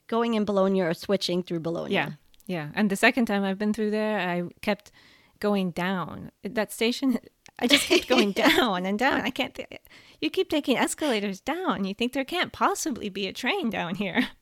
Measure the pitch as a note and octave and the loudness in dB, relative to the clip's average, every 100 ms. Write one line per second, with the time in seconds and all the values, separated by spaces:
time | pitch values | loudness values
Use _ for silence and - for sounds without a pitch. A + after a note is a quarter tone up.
0 | - A3+ A#3 A3 G#3 G3+ F#3+ F#3+ E3+ F3 | -4 0 2 2 2 4 4 4 2 -2
1 | - G3 - F3+ F3 E3+ D#3+ E3 D3+ G3 | 0 0 0 -2 -2 -4 -4 -4 -2 0
2 | D3 D3+ _ _ - F3 D3 D#3+ G#3 G3 | -2 -6 _ _ -8 -8 -6 0 0 4
3 | A#3 C4+ A#3 G3+ G3 F#3+ G#3 G#3+ G#3+ G#3+ | 4 4 2 0 0 -2 -2 0 -2 0
4 | G#3+ G#3+ F3+ F3 F3 - - - - _ | -2 -2 0 -2 -4 -6 -4 -4 -4 _
5 | - _ _ - G#3 G3+ F#3 E3 F3+ F#3+ | -20 _ _ -4 0 2 0 -2 -2 -2
6 | E3 - - - G3+ A3+ G#3 - A3+ B3 | -4 -10 -16 -12 -8 -4 -4 0 0 0
7 | C4+ A3+ - _ - - A#3+ C#4+ - E4 | 0 0 -4 _ -20 -4 2 4 4 2
8 | - B3 G#3 F#3+ C#4+ D#4+ B3 F3+ F#3 G#3 | 4 4 4 4 4 6 4 2 0 0
9 | C4 - G#3 - C4 - - - _ - | 2 0 -2 -4 -6 -6 -14 -14 _ -20
10 | - - D#4 D#4 F#4 D#4 C#4+ B3 D4+ - | -20 -6 -4 -2 0 0 2 2 2 0
11 | D#4 A3 G3+ F#3 - E4 F4+ F#3 F#3+ F#3+ | 0 0 -2 -6 -6 -4 -2 -2 -2 -2
12 | A#3+ C#4 C4+ F4 - - C4+ G4 E4 A#3+ | -2 -2 -2 -2 -4 0 0 0 -4 -4
13 | G3+ F#3+ F#3+ - B3+ G4 C4+ G3 F3 F3+ | -6 -6 -6 -4 -4 -2 -2 -2 -4 -4
14 | G3+ E3 B3+ - | -4 -2 -2 -6